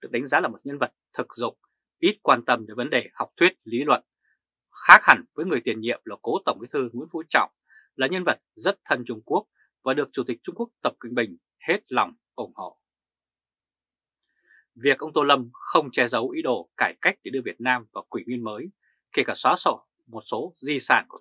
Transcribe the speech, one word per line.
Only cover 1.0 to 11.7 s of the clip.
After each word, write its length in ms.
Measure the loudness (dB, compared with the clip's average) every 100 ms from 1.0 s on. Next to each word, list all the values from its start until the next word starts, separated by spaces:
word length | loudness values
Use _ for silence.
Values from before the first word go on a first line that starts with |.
| _
thực 220 | -10 -10 -6
dụng, 240 | -8 -8 _ _ _ _
ít 200 | -2 0
quan 220 | 2 2 2
tâm 220 | -2 -4
đến 100 | -8
vấn 140 | -2
đề 200 | -2 -2 -8
học 140 | -8 2
thuyết, 160 | 2 2 -6
lý 200 | -4 2
luận, 200 | 0 0 _ _ _ _ _ _ 0 10
khác 140 | 10
hẳn 220 | 10 4 2 -8
với 120 | -2
người 140 | -2 -2
tiền 160 | -4
nhiệm 200 | -4 -6 -8
là 120 | -10
cố 100 | -4 -4 -2
Tổng 140 | -6
Bí 80 | -6
thư 200 | -6 -4
Nguyễn 160 | -6 -10
Phú 100 | -10 0
Trọng 220 | 0 0 _ _ -20 _ -4
là 100 | -2
nhân 180 | -2 -2
vật 160 | -2 _ -6
rất 260 | -2 -2 -2
thân 200 | -4 -2
Trung 160 | -10 -4
Quốc 220 | -4 -4 _ _ _
và 120 | -2 -2
được 140 | -2
Chủ 100 | -4 -6
tịch 120 | -6
Trung 120 | -8 -8
Quốc 160 | -8 _
Tập 100 | -6 -6
Cận 160 | -6 -4
Bình 220 | -4 -6 _ _
hết 120 | -4